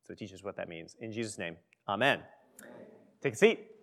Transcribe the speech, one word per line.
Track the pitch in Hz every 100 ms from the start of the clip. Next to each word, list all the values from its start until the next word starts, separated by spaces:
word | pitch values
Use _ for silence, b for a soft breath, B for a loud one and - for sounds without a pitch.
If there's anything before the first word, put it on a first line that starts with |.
So | _
teach | 101 104
us | 95
what | 98 90
that | 92
means. | 82 80 -
In | 113
Jesus' | 107 113 98
name, | 87 82 _ _ -
amen. | 101 131 104 - - _ - B B B B B _
Take | 143
a | 113
seat | 214 - - -